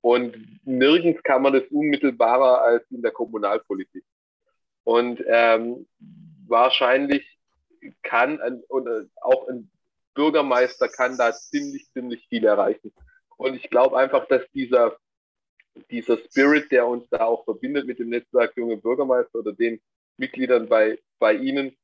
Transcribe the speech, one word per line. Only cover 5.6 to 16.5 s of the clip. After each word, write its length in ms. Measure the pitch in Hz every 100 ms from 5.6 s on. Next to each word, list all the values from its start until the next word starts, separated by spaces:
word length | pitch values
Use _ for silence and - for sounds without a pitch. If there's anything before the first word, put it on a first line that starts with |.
| 117 123 - _ - - - _ 95
wahrscheinlich 800 | 117 123 - 123 131 139 143 - _ _ _ _ _ - _
kann 380 | - 117 127 156
ein, 220 | 120 127 -
und, 180 | 131 120
äh, 200 | 113 - -
auch 280 | - 131 131
ein 220 | 123 - _ _ _ _
Bürgermeister 720 | - 151 151 139 123 127 - 123
kann 280 | - 127 127
da 160 | 117
ziemlich, 580 | 113 - 147 143 139 _
ziemlich 340 | 131 123 117 _
viel 160 | 117
erreichen. 480 | 110 104 98 104 104 _ _ _ _ _
Und 180 | 131
ich 160 | 131 -
glaub 240 | 123 131
einfach, 320 | 127 131 135 -
dass 140 | 131 -
dieser, 440 | 139 123 123 117 - _ _ _ _ _ _ _ - _
dieser 280 | 120 110 117
Spirit, 520 | - - 139